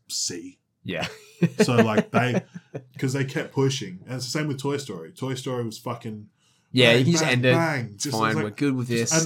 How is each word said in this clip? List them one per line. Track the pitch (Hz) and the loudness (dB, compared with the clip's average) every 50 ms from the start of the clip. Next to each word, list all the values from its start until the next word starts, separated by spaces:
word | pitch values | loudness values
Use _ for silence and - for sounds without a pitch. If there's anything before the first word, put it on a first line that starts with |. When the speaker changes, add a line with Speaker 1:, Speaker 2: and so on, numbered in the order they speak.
| _ - | _ -10
Speaker 1:
C. | - - - - 87 85 85 92 - _ _ _ _ _ - | -8 -6 -6 -6 -8 -10 -12 -14 -18 _ _ _ _ _ -10
Speaker 2:
Yeah. | - 87 80 80 - | -8 -6 -6 -6 -6
<laughs> | - - - - - - 170 - - - | -8 -12 -20 -14 -6 -2 -2 0 2 2
Speaker 1:
So, | 214 240 175 | 2 4 4
like, | 117 113 113 214 220 214 - | 4 4 4 4 0 0 0
they, | - 170 - 123 113 98 - - - 175 _ _ | 0 0 0 0 0 -2 -4 -6 -16 -20 _ _
Speaker 2:
<laughs> | - 135 - _ - - | -16 -16 -16 _ -10 -6
Speaker 1:
'cause | 143 127 135 | -4 -2 -2
they | 139 135 | -2 -4
kept | 135 - 160 135 - | -2 -4 -6 -6 -4
pushing. | - 139 135 135 135 - 107 92 90 95 - | 0 2 2 2 2 -2 -6 -10 -12 -14 -12
And | - 131 | -10 -10
it's | 131 131 | -8 -8
the | - | -6
same | - 151 151 | -4 -4 -2
with | 151 131 - | -2 -4 -4
Toy | 143 139 143 | -4 -4 -4
Story. | 139 139 - 95 82 80 80 | -4 -6 -8 -10 -12 -12 -14
Toy | - - 131 131 131 | -12 -8 -6 -6 -6
Story | 131 - 135 127 123 120 | -6 -6 -6 -4 -4 -4
was | 110 107 | -6 -6
fucking | - - 127 113 120 - 113 107 107 104 - _ _ _ _ _ _ _ _ | -8 -8 -8 -8 -8 -8 -10 -10 -12 -14 -18 _ _ _ _ _ _ _ _
Speaker 2:
Yeah, | - 127 123 117 | 2 6 6 8
Speaker 1:
bang, | 117 127 | 8 6
Speaker 2:
you | 135 | 6
can | 165 170 | 4 4
just | 156 156 | 4 4
Speaker 1:
bang, | 127 | 2
Speaker 2:
end | 127 127 127 | 2 4 4
it. | 127 127 | 4 4
Speaker 1:
bang. | 170 165 160 147 127 113 104 104 | 4 4 2 0 -4 -6 -8 -8
Speaker 2:
It's | 101 - | -8 -6
Speaker 1:
Just, | 143 113 | -2 0
Speaker 2:
fine, | 110 110 110 110 | 2 2 2 2
Speaker 1:
like, | 107 104 | 0 -2
Speaker 2:
we're | 104 | -2
good | 104 - 143 143 131 | -2 -2 0 0 0
with | 127 123 123 | 0 -2 -2
Speaker 1:
just, | 117 117 117 123 | 0 0 0 2
Speaker 2:
this. | 156 165 | 2 2
Speaker 1:
and | 165 | 2